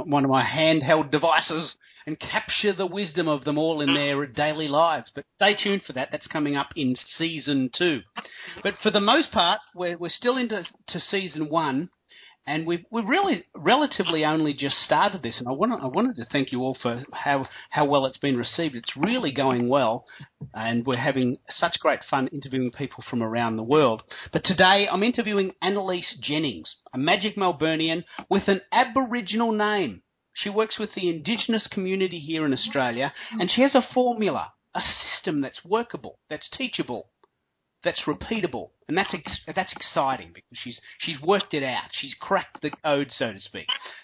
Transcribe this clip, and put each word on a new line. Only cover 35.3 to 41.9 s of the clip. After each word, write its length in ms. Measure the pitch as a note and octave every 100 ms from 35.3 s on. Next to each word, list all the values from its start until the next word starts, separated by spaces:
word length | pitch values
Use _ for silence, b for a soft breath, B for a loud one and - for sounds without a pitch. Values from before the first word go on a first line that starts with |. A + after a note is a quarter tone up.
| D3+
that's 240 | C3+ -
workable, 560 | E3 A3 A#3 D3 - - -
that's 180 | - -
teachable, 600 | - C4 - C#3 A2+ - _ _ _ _ _ _ _
that's 220 | E3 - -
repeatable, 600 | D3 - A3+ D#3+ A#2+ E2 _ -
and 100 | D#3+
that's 160 | G3+
ex-, 260 | G3 - - -
that's 200 | E3+ F#3
exciting 580 | - - E3+ C3+ B2+ E2+
because 240 | - _ -
she's, 180 | B2 A#2 B B
she's 200 | - D3
worked 340 | D#3 G3 -
it 100 | D3+
out. 240 | C3 A2+ -